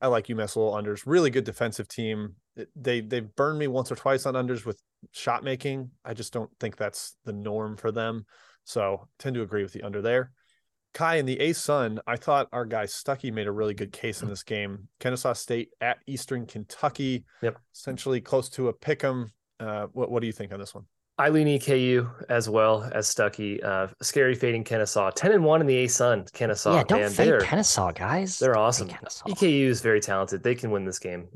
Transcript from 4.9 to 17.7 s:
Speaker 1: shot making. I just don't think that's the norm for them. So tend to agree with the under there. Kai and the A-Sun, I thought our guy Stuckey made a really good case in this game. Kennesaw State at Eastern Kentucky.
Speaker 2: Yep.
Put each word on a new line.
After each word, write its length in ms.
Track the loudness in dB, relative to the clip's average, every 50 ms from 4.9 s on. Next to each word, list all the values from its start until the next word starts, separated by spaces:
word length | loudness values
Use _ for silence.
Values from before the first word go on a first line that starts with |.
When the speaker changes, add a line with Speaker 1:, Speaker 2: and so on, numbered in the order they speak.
| _ _ -20 -20
Speaker 1:
shot 320 | -14 -6 -2 -2 -2 -2 -2
making. 480 | -4 -6 -4 -4 -6 -6 -6 -8 -12 _ _ -12
I 80 | -12
just 200 | -10 -10 -10 -8
don't 180 | -8 -8 -8 -8 _ -8
think 160 | -8 -8 -6
that's 400 | -4 -6 -6 -6 -8 -14 -14 -16 _ -12
the 80 | -10
norm 460 | -10 -8 -6 -4 -4 -4 -4 -6 -8 -4
for 120 | -4 -4
them. 360 | -2 -2 -2 -4 -4 -6 -10 _ _ _ -20 _ _ _ _
So 440 | -6 -2 -2 0 0 -2 -4 -6 _ _ -10
tend 180 | -8 -6 -4
to 60 | -4
agree 200 | -4 -4 -4 -4
with 100 | -4 -4
the 100 | -8 -10
under 200 | -10 -8 -6 -4
there. 300 | 0 2 2 2 0 -2 _ _ _ _ _ _ _ _ _ _ _ _
Kai 240 | -4 -2 0 2 2
and 120 | 2 0 0
the 120 | 0 0
A-Sun, 600 | 0 0 0 -2 0 0 0 2 2 0 -4 -6 -4
I 100 | -4 -4
thought 320 | -4 0 2 2 2 2 0
our 140 | -4 -6 -4
guy 180 | -4 -4 -4 -4
Stuckey 480 | -4 -8 -8 -6 -6 -6 -4 -4 -6
made 140 | -4 -4 -4
a 60 | -2
really 220 | -2 -2 -2 -2 -2
good 180 | -4 -8 -10
case 280 | -8 -8 -6 -6 -6 -6
in 80 | -8 -8
this 140 | -8 -8
game. 460 | -8 -6 -4 -4 -4 -6 -8 -10 -14 -18 _ -6
Kennesaw 320 | -4 -4 -2 0 -2 -2
State 380 | -2 -2 -4 -4 -4 -4 -4 -6 _ -4
at 180 | -2 -2 -2 -4 -6
Eastern 380 | -10 -10 -8 -6 -6 -6 -6 -6
Kentucky. 800 | -8 -10 -12 -12 -12 -8 -2 -2 -2 -2 -2 -4 -2 -2 -4 -6 _ _ -4
Speaker 2:
Yep. 160 | -4 -4 -4 -6 _ _